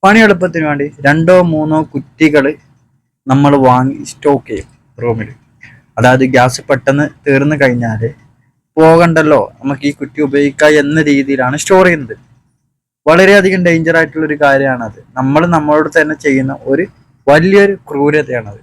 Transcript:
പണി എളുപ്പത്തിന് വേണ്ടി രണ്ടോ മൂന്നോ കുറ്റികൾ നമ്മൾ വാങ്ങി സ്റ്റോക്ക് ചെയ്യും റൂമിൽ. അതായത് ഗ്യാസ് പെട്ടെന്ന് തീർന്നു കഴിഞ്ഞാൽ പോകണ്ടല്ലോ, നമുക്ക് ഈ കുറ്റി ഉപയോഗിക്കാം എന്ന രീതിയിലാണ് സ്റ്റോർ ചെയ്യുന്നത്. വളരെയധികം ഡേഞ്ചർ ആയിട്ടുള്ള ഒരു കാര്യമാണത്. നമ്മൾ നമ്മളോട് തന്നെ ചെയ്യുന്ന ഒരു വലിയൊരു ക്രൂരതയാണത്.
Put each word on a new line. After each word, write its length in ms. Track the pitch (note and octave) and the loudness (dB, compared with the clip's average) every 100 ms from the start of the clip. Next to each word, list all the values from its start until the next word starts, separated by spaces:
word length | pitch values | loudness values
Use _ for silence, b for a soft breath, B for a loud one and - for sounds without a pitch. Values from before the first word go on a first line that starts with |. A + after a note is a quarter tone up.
പണി 180 | F#3+ G#3+ A3 | 2 4 4
എളുപ്പത്തിന് 400 | F#3 F3+ E3+ D#3 | 2 -2 -4 -4
വേണ്ടി 180 | C#3+ C#3+ - C#3 | -4 -6 -4 -2
രണ്ടോ 320 | D3+ E3 F#3 E3+ | 0 4 4 2
മൂന്നോ 280 | D#3 D#3 D#3 D#3 C#3 | -2 -2 -4 -4 -8
കുറ്റികൾ 500 | - _ D#3 D3 C#3 D3+ _ _ _ _ _ _ - | -12 _ 0 2 -2 -6 _ _ _ _ _ _ -2
നമ്മൾ 240 | C3+ C#3+ C#3+ C3 | 0 2 2 2
വാങ്ങി 300 | B2+ C3 C#3 - | 2 0 -6 -14
സ്റ്റോക്ക് 360 | - D3+ C#3+ - | -6 -2 -2 -4
ചെയ്യും 180 | G#2+ - _ _ - A#2+ | -12 -12 _ _ -10 -6
റൂമിൽ. 260 | A2 G#2 - _ _ b b b - | -6 -8 -16 _ _ b b b -2
അതായത് 300 | B2+ B2+ C3 B2+ | 2 2 2 2
ഗ്യാസ് 320 | B2 B2 - | 0 -2 -4
പെട്ടെന്ന് 380 | C3+ - C#3 D3 - - | -4 -2 -2 -2 -6 -2
തീർന്നു 320 | C3+ C#3+ D3+ | 0 0 0
കഴിഞ്ഞാൽ 400 | C3+ B2 A#2 A2 A2+ - _ _ _ _ _ - | 0 0 -4 -4 -6 -8 _ _ _ _ _ 0
പോകണ്ടല്ലോ, 640 | D#3+ E3 E3+ D#3+ D#3 C#3+ G2+ _ | 4 4 2 0 2 0 0 _
നമുക്ക് 260 | C3 C3+ C#3+ | -8 -6 -6
ഈ 40 | C#3+ | -6
കുറ്റി 220 | C3+ B2 D3 | -12 -6 -2
ഉപയോഗിക്കാം 500 | C#3 C#3+ C#3 D3+ D3+ C#3+ | 0 -2 0 2 2 0
എന്ന 160 | D#3 D3 | -2 0
രീതിയിലാണ് 460 | C#3 C#3 C3+ B2+ C#3+ - | 0 -2 -2 -4 -4 0
സ്റ്റോർ 200 | F#3+ F3+ | 2 2
ചെയ്യുന്നത്. 280 | E3+ A#2+ G#2+ _ _ _ _ _ _ _ _ - | 0 -6 -16 _ _ _ _ _ _ _ _ 0
വളരെയധികം 520 | E3+ F#3+ G3+ F#3+ F#3+ F3 | 2 4 4 2 0 0
ഡേഞ്ചർ 300 | E3 D#3+ E3 | 0 0 0
ആയിട്ടുള്ള 280 | D#3+ D#3+ D#3 | -2 -4 -6
ഒരു 60 | D3+ | 0
കാര്യമാണത്. 560 | C#3+ C#3 C#3 B2+ A2+ - - - | 2 2 0 -4 -8 -14 -16 -6
നമ്മൾ 240 | C3 D3 F3 | -2 0 0
നമ്മളോട് 360 | E3+ D3+ D3+ D#3 E3 | -2 0 0 0 -2
തന്നെ 180 | D3+ D#3 | -2 -4
ചെയ്യുന്ന 300 | D3 C3+ C3 C#3 - | -2 -2 -2 -8 -4
ഒരു 120 | C#3 F#3+ _ _ _ - | -4 -4 _ _ _ 0
വലിയൊരു 480 | D3 F3 G3+ G3+ G3 - | 2 4 2 2 -2 -8
ക്രൂരതയാണത്. 720 | C#3+ D3 D3+ C#3+ B2 G#2+ G#2 | -2 0 0 -2 -8 -8 -18